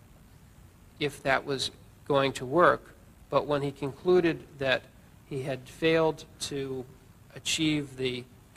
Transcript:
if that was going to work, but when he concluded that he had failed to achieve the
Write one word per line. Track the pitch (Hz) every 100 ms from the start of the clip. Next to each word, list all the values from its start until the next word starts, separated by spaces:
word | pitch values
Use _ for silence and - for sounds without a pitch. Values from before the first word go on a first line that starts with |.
| - - - - - - - - - -
if | 147 -
that | 143 131 -
was | 135 - - - - -
going | 143 135
to | - 127
work, | 151 165 131 - - - - -
but | 143 123
when | 147
he | 143
concluded | 139 143 127 180 180 170 151 - 139
that | 135 120 - - - - -
he | 139
had | 139 131 -
failed | - 160 165 160 156 - -
to | - 143 135 131 123 - - - - 139
achieve | - - 156 151 135 127
the | 131 123 120 - -